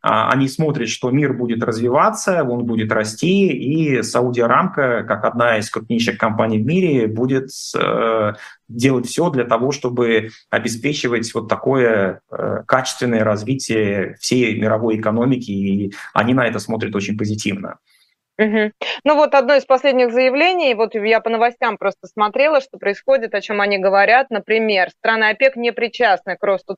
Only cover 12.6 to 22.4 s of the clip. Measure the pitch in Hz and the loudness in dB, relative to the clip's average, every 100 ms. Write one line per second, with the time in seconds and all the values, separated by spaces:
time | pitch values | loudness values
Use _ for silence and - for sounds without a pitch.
12.6 | 107 131 131 - 123 113 107 104 107 135 | 0 0 0 -4 -2 0 0 0 -2 -4
13.6 | - 113 104 101 95 - - 123 117 107 | -2 0 0 -2 -4 -8 0 2 2 0
14.6 | 107 110 117 107 107 110 127 127 - 98 | 0 0 0 0 0 0 0 0 -2 -4
15.6 | 98 98 98 - - - 113 127 120 107 | 0 0 -2 -8 -6 -2 2 2 2 -2
16.6 | - 113 107 104 98 107 107 107 98 98 | -4 -4 -4 -4 -4 -4 -4 -4 -4 -4
17.6 | - - _ _ _ _ _ - 214 220 | -8 -14 _ _ _ _ _ -2 0 2
18.6 | 214 - - - 285 294 294 277 247 277 | -2 -4 -10 -2 2 4 4 4 4 2
19.6 | - 254 285 254 240 240 262 269 349 359 | 2 2 4 2 2 2 2 2 2 2
20.6 | 285 214 220 226 214 220 226 226 240 240 | 0 0 0 -2 0 2 0 0 0 0
21.6 | 240 202 190 - 185 214 208 208 | -4 -2 -4 -6 -8 -2 -2 2